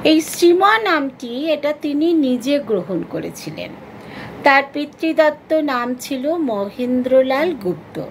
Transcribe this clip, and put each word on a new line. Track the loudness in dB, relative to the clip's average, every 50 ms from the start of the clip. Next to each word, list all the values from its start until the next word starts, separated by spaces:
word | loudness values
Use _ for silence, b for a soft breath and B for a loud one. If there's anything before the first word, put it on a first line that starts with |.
| 4
এই | 4 4 4
শ্রীমা | 2 -2 -2 4 4 6 6 6 4 4 4 2
নামটি, | 2 0 0 0 0 -4 -8 -10 -10 -8 -6 -4 -2 -2
এটা | -2 0 -2 -4
তিনি | -4 -2 -4 -2 0 0 2 2
নিজে | 2 2 2 2 0 0 0 0 0 0
গ্রহণ | 0 0 -2 -2 -2 -4 -4 -6 -4 -6
করেছিলেন। | -8 -8 -8 -8 -12 -12 -12 -12 -10 -10 -12 -12 -12 -16 -18 -18 -18 B B B B B B B B 2
তার | 4 4 6 6 2 0
পিতৃদত্ত | -6 -6 -8 -8 -8 -4 -2 0 2 4 4 4 2 -2 -4 0
নাম | 0 0 0 0 -2 -2 -2 -4 -6
ছিল | -6 -6 -8 -6 -4 -2 -2 -2
মহেন্দ্রলাল | 0 -2 -2 -2 -2 -4 -6 -4 -6 -2 -2 0 0 2 4 4 4 4 4 2 0 0 0
গুপ্ত। | -2 -2 -4 -4 -4 -4 -10 -12 -12 -12 -12 -12